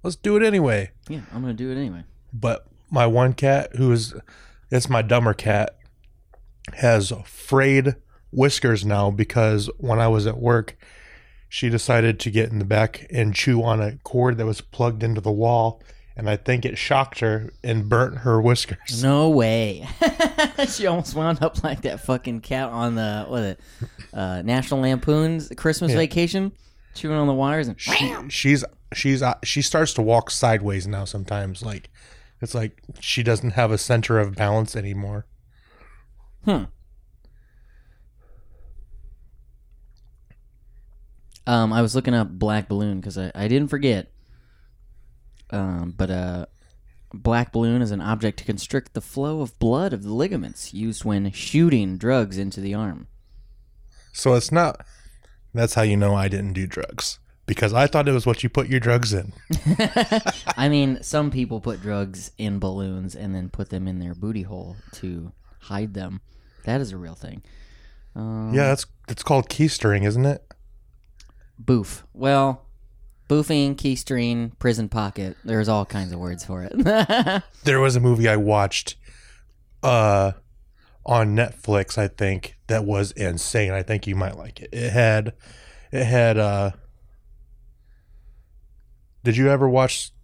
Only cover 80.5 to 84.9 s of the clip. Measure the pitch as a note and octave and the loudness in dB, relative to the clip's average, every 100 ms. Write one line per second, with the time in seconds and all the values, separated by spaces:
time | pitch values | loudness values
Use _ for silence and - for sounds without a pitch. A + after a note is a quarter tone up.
80.5 | - - _ _ _ - A#2+ G#2+ G#2 A#2+ | -20 -20 _ _ _ 0 2 4 2 0
81.5 | - - G#2 F#2+ - G2+ - G2 F#2+ - | -2 0 0 0 -2 -2 0 -2 -2 -6
82.5 | - - A2 G#2 G2+ G2+ - F#2+ E2+ - | -16 -2 -2 0 0 -2 -2 -4 -4 -2
83.5 | A2+ G2+ F#2+ F#2 G#2+ G2+ F#2+ F#2 F2+ - | 0 0 -2 -2 -4 -2 -2 -2 -6 -16
84.5 | - - A#2+ A#2 | -18 -12 -8 -2